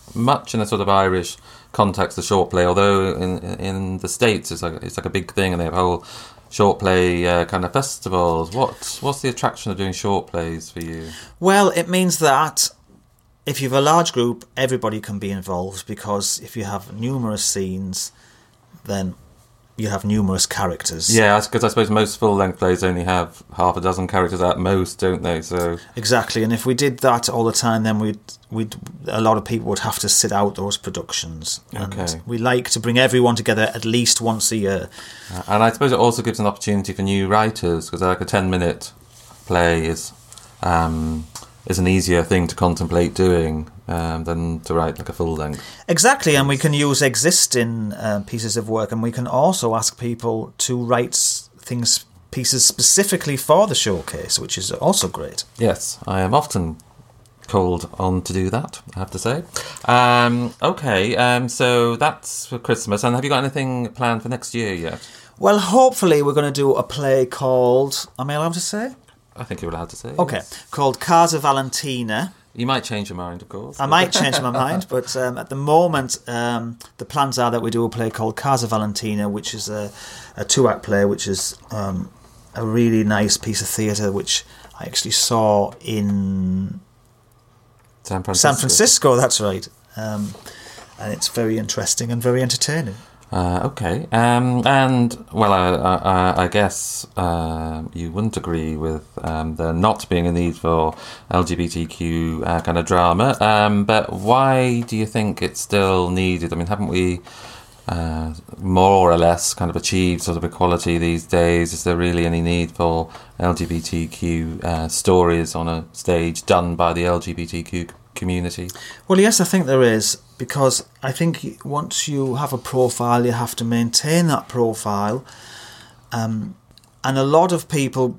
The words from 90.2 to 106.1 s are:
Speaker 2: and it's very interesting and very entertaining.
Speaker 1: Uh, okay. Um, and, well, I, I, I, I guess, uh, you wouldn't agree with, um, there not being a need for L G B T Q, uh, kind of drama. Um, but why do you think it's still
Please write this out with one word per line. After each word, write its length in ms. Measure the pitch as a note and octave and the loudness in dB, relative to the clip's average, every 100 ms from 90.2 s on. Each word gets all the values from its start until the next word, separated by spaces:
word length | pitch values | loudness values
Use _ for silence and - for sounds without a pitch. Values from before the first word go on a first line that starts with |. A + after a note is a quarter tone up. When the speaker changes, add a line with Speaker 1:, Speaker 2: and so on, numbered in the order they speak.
| G#2 F#2 - - - - - - | -6 -10 -18 -20 -20 -20 -20 -12
Speaker 2:
and 120 | G#2 | -10
it's 180 | - - | -6 -4
very 280 | - A2 A2+ | -2 -2 -2
interesting 540 | G#2+ - G2+ - A#2 | -2 -4 -4 -2 -2
and 100 | A#2+ | 0
very 220 | B2 B2 | 2 2
entertaining. 540 | B2+ - - D#3 B2 G#2 - - - | 2 0 -2 -2 -4 -8 -16 -20 -6
Speaker 1:
Uh, 300 | F#2+ F2+ F2+ | -2 0 0
okay. 440 | B2+ - F#2 G2+ D#3+ | -2 -4 -2 -2 0
Um, 500 | A2+ A#2+ A#2+ B2+ B2 A#2+ | 2 4 4 2 2 4
and, 580 | C#3 C3 B2+ A#2+ - - | 4 4 4 2 0 -6
well, 180 | G2+ G#2 | 2 4
I, 180 | F#2+ F2+ | 4 4
I, 260 | F2 F2+ F2+ | 2 2 2
I, 480 | F2+ F#2 F#2 F2+ | 2 2 2 2
I 40 | F2+ | 2
guess, 580 | G#2 G2 - - - - - | 2 0 0 -8 -8 -8 -4
uh, 640 | F2+ E2+ D#2+ D#2+ D#2+ D#2+ E2 | -2 0 -2 -4 -6 -8 -8
you 200 | E2+ E2 | -8 -8
wouldn't 260 | F2+ A2 G2+ | -2 -2 -2
agree 400 | F2+ E2 D#2+ D#2 | -4 -4 -2 -4
with, 300 | D#2+ D#2 - - | -4 -4 -8 -10
um, 320 | D#2+ D#2+ D#2+ D#2+ | -6 -4 -4 -4
there 180 | E2 | -2
not 340 | E2 G#2 G2+ - | 2 2 0 0
being 200 | F2+ F2 | 0 2
a 40 | |
need 240 | E2+ F2 D#2+ | 0 0 -2
for 380 | E2 E2 D#2 - - - - | 0 2 2 -2 -12 -16 -4
L 120 | F2+ | -2
G 120 | F2 E2 | 0 -2
B 120 | E2+ | -2
T 200 | E2+ E2 | -4 -6
Q, 560 | - E2 E2 E2 D#2+ A#1 | -4 -2 -2 -2 -2 -2
uh, 160 | E2+ | -2
kind 160 | E2+ E2+ | 0 0
of 80 | E2 | 2
drama. 500 | F2+ F2 F2+ C3 B2 | 4 4 4 2 2
Um, 440 | G#2+ G#2+ G#2 G#2 G2+ | 4 4 4 4 4
but 280 | A2 - | 2 2
why 680 | - G2+ B2+ C3+ C3 B2+ A#2+ | -2 2 4 4 4 2 0
do 140 | A#2 A2 | -2 -2
you 120 | G#2+ | -2
think 340 | A2+ G#2+ - | 0 -2 -2
it's 180 | - - | -4 -6
still 520 | - G2+ F#2+ F#2 F2+ | -2 2 4 2 2